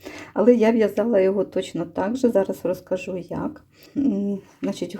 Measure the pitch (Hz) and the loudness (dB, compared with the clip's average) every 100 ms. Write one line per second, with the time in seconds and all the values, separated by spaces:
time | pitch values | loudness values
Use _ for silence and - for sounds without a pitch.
0 | - - - - 214 247 214 233 208 202 | -20 -18 -10 2 6 6 6 4 2 0
1 | 220 208 190 202 185 180 185 165 165 - | 2 4 4 2 -2 -4 -6 -6 -6 -4
2 | 185 254 247 196 190 190 170 180 - 185 | -4 0 2 2 0 -2 -4 -6 -6 -8
3 | - 185 170 165 156 - _ _ - - | -6 -10 -10 -8 -8 -10 _ _ -12 -2
4 | 269 196 202 202 - - 190 202 175 196 | -2 0 -2 -6 -10 -10 -8 -6 -8 -10